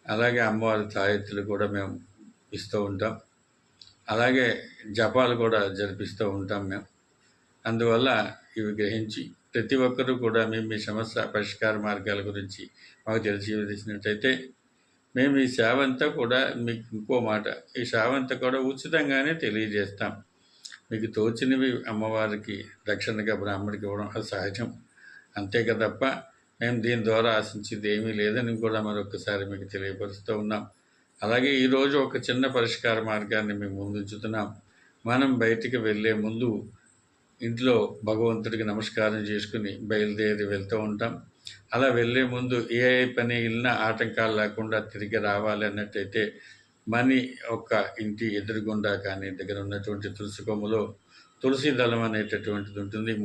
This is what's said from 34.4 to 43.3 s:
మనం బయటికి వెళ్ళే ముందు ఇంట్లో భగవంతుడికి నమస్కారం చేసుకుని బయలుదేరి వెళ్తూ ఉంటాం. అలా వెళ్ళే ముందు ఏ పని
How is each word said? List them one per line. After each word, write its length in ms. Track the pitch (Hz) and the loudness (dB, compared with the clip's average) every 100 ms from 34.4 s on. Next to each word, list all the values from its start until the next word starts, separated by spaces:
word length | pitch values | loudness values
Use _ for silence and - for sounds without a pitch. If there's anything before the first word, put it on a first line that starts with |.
| 101 - - _ _ _ 113 | -4 -8 -20 _ _ _ 0
మనం 260 | 123 135 123 | 2 4 4
బయటికి 340 | 113 113 120 123 | 4 2 0 0
వెళ్ళే 360 | 110 104 110 107 107 | 0 2 2 2 0
ముందు 240 | 113 123 104 - - _ _ _ _ _ - | 0 0 0 -6 -16 _ _ _ _ _ -8
ఇంట్లో 360 | 117 117 127 117 101 - 107 | -6 2 4 6 4 0 0
భగవంతుడికి 540 | 110 117 110 110 110 | 2 2 2 -2 -2
నమస్కారం 580 | 107 104 107 - 107 107 104 | -2 -2 -2 2 2 2 -2
చేసుకుని 400 | 104 104 113 104 95 104 | -4 -4 -4 -4 -6 -2
బయలుదేరి 540 | 107 107 104 107 104 101 | 0 2 2 0 0 0
వెళ్తూ 340 | 101 98 113 | -2 -2 -2
ఉంటాం. 420 | 107 104 117 - - _ - - _ | -2 -2 -4 -6 -14 _ -20 -20 _
అలా 140 | 117 131 | 2 4
వెళ్ళే 360 | 120 117 123 | 4 4 4
ముందు 340 | 127 123 123 123 113 | 2 0 0 0 0
ఏ 140 | 117 127 127 127 | 2 4 6 4
పని 300 | 127 120 | 2 0